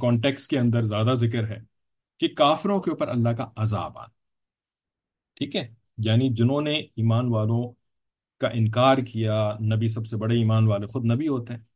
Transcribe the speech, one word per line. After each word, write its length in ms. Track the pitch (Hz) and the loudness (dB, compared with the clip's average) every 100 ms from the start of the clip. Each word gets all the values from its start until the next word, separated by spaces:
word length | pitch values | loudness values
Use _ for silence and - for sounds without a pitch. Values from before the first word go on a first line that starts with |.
context 500 | 123 117 139 135 - | 0 2 0 -2 -2
के 60 | 143 | 0
अंदर 300 | 120 117 113 | 2 2 0
ज्यादा 280 | 107 110 131 | 0 0 2
जिक्र 280 | 117 120 | 0 -2
है 200 | 110 107 - _ _ _ _ _ | -4 -8 -16 _ _ _ _ _
कि 80 | 165 | -4
काफिरों 500 | - 143 156 202 202 | 2 2 2 0 -2
के 100 | 185 | -2
ऊपर 180 | 151 151 | -4 -2
अल्लाह 260 | 123 117 | 0 0
का 100 | 117 123 - | -2 -6 -4
अजाब 400 | 107 101 80 62 | -2 -2 -6 -12
आना। 140 | 57 _ _ _ _ _ _ _ _ _ _ _ _ - | -20 _ _ _ _ _ _ _ _ _ _ _ _ -10
ठीक 180 | 185 | -8
है, 220 | 208 123 - _ - | -6 -8 -12 _ -6
यानी 280 | 107 113 131 | 0 2 2
जिन्होंने 480 | 113 117 143 151 151 151 - | 2 2 2 -2 -4 -6 -4
ईमान 300 | 113 117 123 | 0 0 0
वालों 380 | 110 107 117 120 - _ _ _ _ _ _ | 0 0 -2 -4 -10 _ _ _ _ _ _
का 80 | 127 | -4
इनकार 500 | 120 110 113 131 135 | 0 0 4 4 4
किया, 560 | 117 113 110 107 107 107 | 2 -4 -2 0 -2 -2
नबी 260 | 110 110 113 | -2 0 0
सबसे 280 | 110 113 110 | -2 -6 -4
बड़े 200 | 110 117 | 0 2
ईमान 300 | 110 110 110 | 4 4 4
वाले 200 | 101 104 | 2 -2
खुद 180 | 139 113 | -2 0
नबी 200 | 120 156 | 0 0
होते 280 | 135 117 | -2 -4
हैं 120 | 120 - | -12 -14